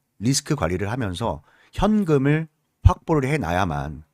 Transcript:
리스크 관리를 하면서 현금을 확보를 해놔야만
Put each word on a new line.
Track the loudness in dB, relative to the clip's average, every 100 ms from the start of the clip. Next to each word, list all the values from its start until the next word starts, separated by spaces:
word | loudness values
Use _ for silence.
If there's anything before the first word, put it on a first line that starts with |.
| _ -4
리스크 | -2 -2 -2 -2
관리를 | -2 -2 -4
하면서 | -4 -4 -4 -4 -6 _ _ _
현금을 | -2 0 2 2 2 2 0 -2 _ _ _
확보를 | 2 2 0 0 0
해놔야만 | -2 0 0 0 -2 -6 -10 -18